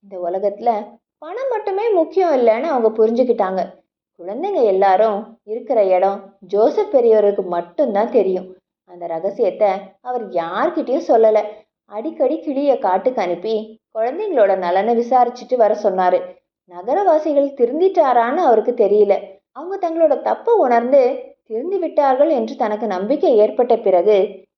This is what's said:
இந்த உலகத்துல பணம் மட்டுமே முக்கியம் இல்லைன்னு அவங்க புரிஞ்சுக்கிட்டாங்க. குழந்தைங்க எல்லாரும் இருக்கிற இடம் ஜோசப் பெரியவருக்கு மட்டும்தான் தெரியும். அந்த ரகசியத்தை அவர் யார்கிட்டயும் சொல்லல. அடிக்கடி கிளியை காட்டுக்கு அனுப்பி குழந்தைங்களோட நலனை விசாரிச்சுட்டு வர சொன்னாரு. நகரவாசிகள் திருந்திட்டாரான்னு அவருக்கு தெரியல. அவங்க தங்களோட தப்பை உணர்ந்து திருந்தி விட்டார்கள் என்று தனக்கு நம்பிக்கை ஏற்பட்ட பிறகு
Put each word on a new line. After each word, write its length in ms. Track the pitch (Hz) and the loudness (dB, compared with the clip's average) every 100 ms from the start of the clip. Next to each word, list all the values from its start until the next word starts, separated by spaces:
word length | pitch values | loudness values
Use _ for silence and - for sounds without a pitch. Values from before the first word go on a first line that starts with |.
இந்த 280 | 202 190 175 | -16 -8 -6
உலகத்துல 560 | 190 202 202 233 214 208 - _ _ | -2 -2 -2 -2 -2 -6 -18 _ _
பணம் 300 | 311 403 539 | -14 -8 -4
மட்டுமே 440 | 440 427 381 453 | -4 -4 -4 0
முக்கியம் 420 | 381 320 381 359 | 0 0 0 0
இல்லைன்னு 280 | 269 240 220 | 2 2 0
அவங்க 260 | 320 269 220 | -2 0 -2
புரிஞ்சுக்கிட்டாங்க. 760 | 226 220 233 240 226 190 185 190 - _ _ _ _ | 2 0 2 0 0 -2 -4 -8 -10 _ _ _ _
குழந்தைங்க 440 | 175 220 381 381 | -12 -8 -6 0
எல்லாரும் 760 | 226 190 196 190 220 202 220 - | 0 2 2 4 2 0 -8 -20
இருக்கிற 400 | - 220 247 254 | -12 -12 -4 0
இடம் 520 | 196 185 190 202 - _ | 2 2 2 -2 -12 _
ஜோசப் 560 | 180 202 233 - 403 269 | -6 2 2 2 0 2
பெரியவருக்கு 480 | 233 220 202 202 | 4 4 4 0
மட்டும்தான் 680 | 185 175 170 - 269 202 226 | -4 -6 -6 -4 -2 0 0
தெரியும். 460 | 233 190 180 185 - _ _ | 0 0 -2 -8 -20 _ _
அந்த 220 | _ 175 170 | _ -16 -8
ரகசியத்தை 640 | 165 185 202 214 - 208 190 190 _ | -6 -6 -2 -4 0 0 0 -8 _
அவர் 280 | 247 247 208 | -10 -8 -6
யார்கிட்டயும் 800 | 175 165 190 302 349 262 269 - | -6 -4 -2 -2 -2 -4 -4 2
சொல்லல. 340 | 240 220 214 - - _ _ | 4 4 4 -2 -12 _ _
அடிக்கடி 560 | _ 208 262 330 269 233 | _ -12 -10 -2 -2 -2
கிளியை 380 | 277 269 285 262 | -6 -4 0 0
காட்டுக்கு 440 | 202 185 220 254 | 0 0 -2 -2
அனுப்பி 580 | 180 175 220 220 220 - _ | -4 -4 -4 -6 -6 -18 _
குழந்தைங்களோட 640 | 220 226 311 427 294 202 202 | -6 -6 -4 -4 2 2 2
நலனை 400 | 175 180 208 233 | 0 0 0 0
விசாரிச்சுட்டு 580 | 240 254 240 240 - 247 | 2 2 2 -2 -6 2
வர 200 | 208 208 | 2 2
சொன்னாரு. 380 | 214 185 180 180 - - _ _ | -2 0 2 0 -2 -16 _ _
நகரவாசிகள் 880 | _ 175 190 311 392 311 311 285 277 | _ -16 -4 0 2 2 2 0 0
திருந்திட்டாரான்னு 840 | 269 233 294 381 370 285 240 233 294 | 0 -2 2 0 2 2 4 2 0
அவருக்கு 360 | 330 220 226 | 2 2 2
தெரியல. 460 | 240 202 208 202 185 - - _ | 0 2 4 4 2 -2 -20 _
அவங்க 380 | - 330 392 359 | -16 -10 -6 -6
தங்களோட 300 | 330 320 277 | 0 2 2
தப்பை 340 | - 214 - | -2 -4 0
உணர்ந்து 680 | 466 311 233 240 277 247 277 - _ | 2 4 2 4 4 2 -2 -12 _
திருந்தி 340 | _ 220 311 392 | _ -8 -4 -4
விட்டார்கள் 520 | 330 - 285 262 302 | -2 0 2 4 2
என்று 260 | 285 220 285 | 2 -2 -4
தனக்கு 300 | 226 214 226 | -4 -2 -4
நம்பிக்கை 500 | 185 202 285 370 233 | -4 -2 0 2 4
ஏற்பட்ட 400 | 220 - 233 226 | 2 2 0 2
பிறகு 680 | 208 180 190 208 190 - _ | 2 2 4 2 2 -6 _